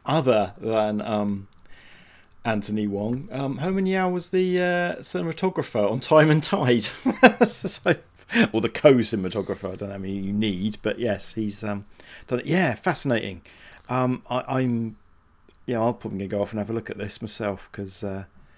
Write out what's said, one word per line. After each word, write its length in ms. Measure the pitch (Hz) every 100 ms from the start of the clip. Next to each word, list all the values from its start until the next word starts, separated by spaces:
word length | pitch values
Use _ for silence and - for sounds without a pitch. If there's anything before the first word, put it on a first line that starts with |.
| -
other 480 | 151 127 110 92 -
than, 420 | 113 110 107 104
um, 460 | 113 107 104 98 98 - - - - - - - - -
Anthony 420 | 117 107 104 107 104
Wong, 420 | 98 107 127 -
um, 260 | 131 135 127
Herman 260 | 170 190 190
Yao 220 | 190 185
was 220 | 180 170
the, 280 | 185 185 180
uh, 360 | 180 175 175 -
cinematographer 880 | - 180 165 160 190 175 135 113 101
on 100 | 120
Time 300 | - 156 156
and 120 | 151
Tide. 440 | 147 196 127 120 -
<laughs> 540 | - 254 214 254 - -
So, 480 | - 190 - - - - _ - 233 226
or 80 | 110
the 80 | 110
co-cinematographer, 1040 | - 147 127 110 104 92 107 95 95 95
I 40 | 92
don't 120 | 101
know 60 |
how 40 | 98
many 160 | 95 98
you 140 | 98
need, 440 | 101 107 92 107 104
but 160 | 107 -
yes, 360 | 117 98 -
he's, 300 | - 107 98
um, 220 | 107 101 101 - - - -
done 140 | 123
it. 60 | -
Yeah, 280 | 170 165
fascinating. 680 | 104 190 151 143 117 101 87 - - - - -
Um, 340 | 127 127 127 -
I, 140 | 123 127 131
I'm, 360 | 127 117 113 107 _ _ _ _ _ _ -
yeah, 120 | 117
I'll 120 | 117
probably 320 | 120 110 98 95
go 140 | 104
off 100 | 101
and 60 | 110
have 100 | 104
a 20 |
look 140 | 113 104
at 60 | 101
this 220 | 101 -
myself, 480 | 107 - 104 95 -
'cause, 300 | - 98 -
uh, 200 | 101 95 95 - -